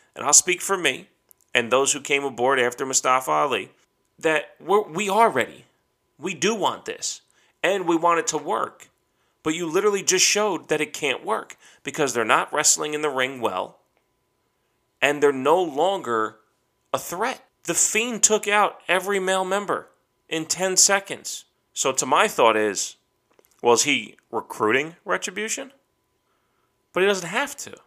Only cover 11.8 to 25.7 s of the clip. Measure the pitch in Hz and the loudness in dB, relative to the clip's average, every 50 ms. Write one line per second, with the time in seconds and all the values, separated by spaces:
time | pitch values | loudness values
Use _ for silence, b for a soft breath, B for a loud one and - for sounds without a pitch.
11.8 | b 143 131 - 147 - - 120 110 110 131 160 190 - - 147 156 - - 160 | b -8 -4 -2 -2 0 0 0 2 2 2 2 2 0 -2 0 2 2 2 0
12.8 | 156 151 151 151 151 147 131 131 127 131 135 127 113 104 92 92 104 - - _ | -2 -4 -4 -2 -2 -2 0 0 -2 -2 -2 -4 -4 -4 -2 -4 -6 -6 -10 _
13.8 | _ _ _ _ _ _ _ _ _ _ _ _ _ _ _ _ _ _ _ _ | _ _ _ _ _ _ _ _ _ _ _ _ _ _ _ _ _ _ _ _
14.8 | _ _ _ - 131 143 147 147 147 143 139 131 131 147 165 185 180 160 131 139 | _ _ _ 0 0 0 2 4 2 2 2 2 2 4 4 4 2 0 0 0
15.8 | 165 190 196 185 131 120 117 110 110 107 - _ _ _ _ _ _ _ _ _ | 0 0 0 -2 -2 -2 -2 -2 -2 -2 -6 _ _ _ _ _ _ _ _ _
16.8 | _ _ - - - - 170 180 220 262 240 - - _ _ _ - 170 165 - | _ _ -6 -6 -6 -6 -6 -4 -4 -4 -6 -8 -12 _ _ _ -6 -4 -2 0
17.8 | - - - 214 233 247 233 202 - - 214 208 - 202 208 208 196 170 - - | 0 0 0 0 -2 -2 -2 -2 0 2 2 0 2 2 2 4 2 2 0 -4
18.8 | - - 175 185 175 202 202 190 185 185 190 190 190 180 190 208 202 175 139 - | -4 0 0 0 0 0 -2 0 0 0 0 0 0 0 -2 -2 -2 -2 -4 -4
19.8 | - - _ _ _ _ _ _ _ - 160 160 160 160 - 165 185 190 185 185 | -6 -10 _ _ _ _ _ _ _ -8 -6 -4 -4 -4 -4 -2 -2 0 2 4
20.8 | - 196 196 196 196 - 139 - - - - - - _ _ _ _ _ - - | 4 4 4 2 0 -4 -12 -12 -12 -12 -14 -14 -14 _ _ _ _ _ -6 -4
21.8 | - 135 131 - 147 131 147 170 196 - - - 127 113 110 107 107 107 95 - | -2 -2 -2 -2 0 2 4 4 4 4 4 4 6 6 6 6 4 2 0 -2
22.8 | - - - _ _ _ _ _ _ _ _ _ _ _ _ _ - 120 120 120 | -6 -8 -10 _ _ _ _ _ _ _ _ _ _ _ _ _ 2 4 4 4
23.8 | 123 147 139 120 107 - - _ _ _ 117 110 - - - - 117 107 117 135 | 4 2 0 -2 -2 -8 -16 _ _ _ -8 -8 -8 -8 -6 -2 0 2 2 2
24.8 | 151 160 170 - - 185 180 185 - 196 180 202 214 226 - 277 277 262 | 0 -4 -8 -12 -8 -4 -4 -4 -4 -6 -8 -8 -8 -6 -8 -8 -10 -12